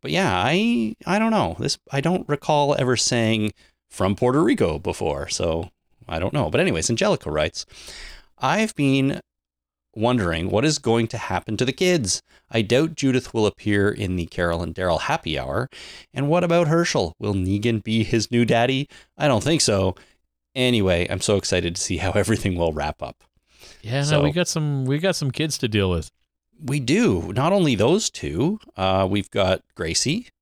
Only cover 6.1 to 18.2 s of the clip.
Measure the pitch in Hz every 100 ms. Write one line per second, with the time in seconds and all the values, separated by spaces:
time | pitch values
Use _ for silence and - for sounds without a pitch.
6.1 | 82 92 147 85 - 180 87 - 117 208
7.1 | 185 - 76 80 - - - - - -
8.1 | - _ _ 131 180 220 - 139 135 135
9.1 | - - _ _ _ _ _ _ - 113
10.1 | 123 90 82 92 98 147 151 117 117 113
11.1 | 110 - 92 - 104 127 - 185 180 101
12.1 | - _ _ _ 117 101 123 160 160 135
13.1 | 127 - 117 104 - 107 101 101 - 98
14.1 | 92 82 - 87 85 87 85 90 80 -
15.1 | 156 - 73 64 73 127 - - - -
16.1 | 131 143 175 175 170 160 165 170 143 90
17.1 | - 107 98 92 101 120 113 104 110 107
18.1 | 117